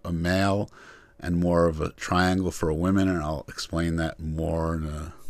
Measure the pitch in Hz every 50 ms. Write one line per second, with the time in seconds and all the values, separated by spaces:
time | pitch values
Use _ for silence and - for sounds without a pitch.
0 | - 82 87 82 85 87 92 95 98 98 98 101 104 - - - - - - -
1 | - - _ - - - 87 85 87 87 87 85 85 85 80 78 80 - - -
2 | - - 92 90 92 92 92 95 92 90 - - - 80 78 78 87 92 98 101
3 | 95 95 92 82 76 76 78 71 - - - - - - - 82 82 82 82 82
4 | 80 78 - - 78 78 78 80 80 80 82 82 80 82 82 80 80 76 73 73
5 | 73 - - - - -